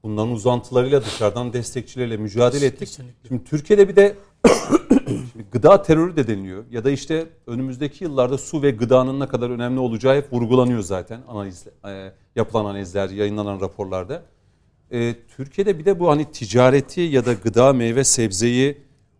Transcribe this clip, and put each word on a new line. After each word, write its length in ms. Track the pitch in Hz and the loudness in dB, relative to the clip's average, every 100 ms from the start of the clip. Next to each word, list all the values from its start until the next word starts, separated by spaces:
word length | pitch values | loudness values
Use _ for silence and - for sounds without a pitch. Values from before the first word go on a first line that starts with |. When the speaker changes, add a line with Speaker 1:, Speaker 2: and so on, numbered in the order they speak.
Speaker 1:
bunların 300 | 110 107 113 | -6 -4 -2
uzantılarıyla, 680 | 117 120 123 - 127 127 139 | -2 -2 -2 0 0 2 0
dışarıdan 480 | 107 - 104 107 123 | 0 -2 -2 -2 -6
destekçileriyle 640 | 120 113 127 110 127 120 110 | -6 -6 -10 -10 -8 -6 -6
mücadele 500 | 107 104 123 139 139 | -6 0 2 2 -2
ettik. 120 | - | -2
Speaker 2:
Kesinlikle. 500 | - - 127 _ - | -16 -14 -20 _ -8
Speaker 1:
Şimdi 160 | 123 | -8
Türkiye'de 440 | - 151 - 208 196 | -6 -8 2 6 6
bir 80 | 196 | 8
de 180 | 202 202 - _ | 4 2 -20 _
<coughs> 40 | - - - 302 - 277 - 123 123 | 2 4 2 0 4 0 2 -8 -8
şimdi 120 | 113 104 | -16 -8
gıda 300 | 117 147 196 | 2 6 6
terörü 340 | 196 156 175 156 | 6 2 2 -2
de 100 | 117 | -2
deniliyor. 380 | 101 95 95 120 | -4 -6 -12 -10
Ya 140 | 117 | -4
da 60 | 123 | -2
işte 360 | 139 - 160 160 _ - | -2 -4 -6 -6 _ -12
önümüzdeki 580 | 120 131 127 147 - | -8 -8 -8 -10 -8
yıllarda 340 | 175 135 123 135 | -6 -2 0 -2
su 240 | - 160 | -6 -2
ve 80 | 139 | -2
gıdanın 500 | 110 117 127 127 135 | 0 2 2 2 -4
ne 60 | 135 | -6
kadar 240 | 123 120 | -6 -6
önemli 300 | 120 123 131 | -6 -4 -4
olacağı 360 | 127 113 131 139 | -4 -2 0 0
hep 160 | 143 | 0
vurgulanıyor 480 | 120 117 127 123 120 | -4 2 2 2 0
zaten 400 | 92 92 87 117 131 | -4 -8 -8 -16 -12
analiz, 360 | 107 98 87 - _ 101 | -12 -10 -14 -20 _ -16
e, 240 | 98 95 _ _ - | -16 -16 _ _ -4
yapılan 280 | 107 113 | -2 -2
analizler, 440 | 104 101 95 98 95 | -2 -6 -6 -4 -4
yayınlanan 500 | 98 104 104 101 98 | -2 -4 -2 -6 -6
raporlarda. 600 | 95 - 98 92 92 160 - _ _ _ _ _ _ | -8 -8 -8 -8 -8 -12 -14 _ _ _ _ _ _
E, 240 | 120 117 117 _ - | -4 -4 -6 _ -16
Türkiye'de 420 | 135 - 202 175 | -10 -2 -2 0
bir 60 | |
de 160 | 160 180 | 0 2
bu 80 | 170 | 2
hani 140 | 147 | 2
ticareti 760 | 147 - 107 120 127 139 135 - | 0 -8 0 4 6 4 0 -4
ya 260 | 170 135 120 | 0 2 2
da 60 | |
gıda, 400 | 113 113 113 131 | -2 0 4 4
meyve, 320 | 131 117 120 | 4 0 0
sebzeyi 720 | 135 - 113 98 117 123 135 143 _ _ _ | 0 0 -2 0 0 2 0 -2 _ _ _